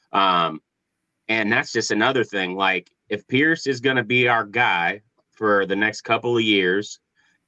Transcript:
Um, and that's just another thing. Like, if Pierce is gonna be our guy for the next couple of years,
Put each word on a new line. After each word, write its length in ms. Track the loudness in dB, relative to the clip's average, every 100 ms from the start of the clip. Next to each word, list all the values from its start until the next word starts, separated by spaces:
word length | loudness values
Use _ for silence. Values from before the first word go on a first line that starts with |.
| _
Um, 480 | 0 2 2 0 -4 -14 _ _ _ _ _ -4
and 200 | -2 0
that's 220 | 0 0
just 200 | -4 -2
another 340 | 0 2 0 -2
thing. 320 | -4 -4 -2
Like, 340 | 0 -2 -6 _ -10
if 180 | -10 -4
Pierce 400 | 0 2 0 -2
is 120 | -2
gonna 240 | 0 0
be 240 | 0 2 2
our 160 | 0
guy 580 | -2 -2 0 0 -2 -4 -12 _ _
for 340 | _ 2 2 2
the 120 | 0
next 240 | -2 -4
couple 340 | -4 -2 0 0
of 80 |
years, 560 | 2 2 2 0 -4 -14 _ _ _ _